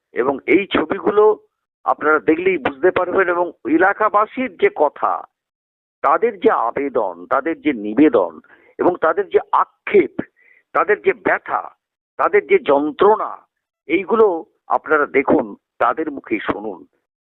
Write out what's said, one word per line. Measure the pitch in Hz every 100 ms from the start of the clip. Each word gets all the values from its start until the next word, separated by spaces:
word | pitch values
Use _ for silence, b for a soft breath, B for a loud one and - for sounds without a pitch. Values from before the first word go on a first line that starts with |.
| _
এবং | - 127 139 -
এই | 165 196 -
ছবিগুলো | 160 196 175 208 214 208 _ _ _ _
আপনারা | - - 147 151
দেখলেই | - 160 185 175
বুঝতে | 127 135 180
পারবেন। | 180 180 180 180
এবং | 175 175 - 123
এলাকাবাসীর | 160 185 202 214 208 214 - 254 165
যে | 196 185
কথা, | 147 - 110 85 - _ _ _ _ _ _ _
তাদের | 139 165 233 196
যে | 220
আবেদন, | 160 117 123 139 123 98 85 90
তাদের | 131 160 151
যে | 151
নিবেদন | 120 104 110 151 117 87 80 b b b -
এবং | 139 180
তাদের | 160 165 180
যে | - -
আক্ষেপ, | 139 185 _ - 208 135 - - b b b b
তাদের | 143 165 208
যে | 190
ব্যথা, | 185 - 180 - 120 76 - _ _ _ -
তাদের | 151 202 -
যে | 190
যন্ত্রণা, | 135 143 151 139 196 214 139 95 _ _ _ _ -
এইগুলো | 170 180 220 214 165 - _ -
আপনারা | 127 135 151 139
দেখুন, | 127 143 147 110 95 _ -
তাদের | 120 131 156
মুখেই | 135 - 107
শুনুন। | - 101 107 85 - _ _ _ _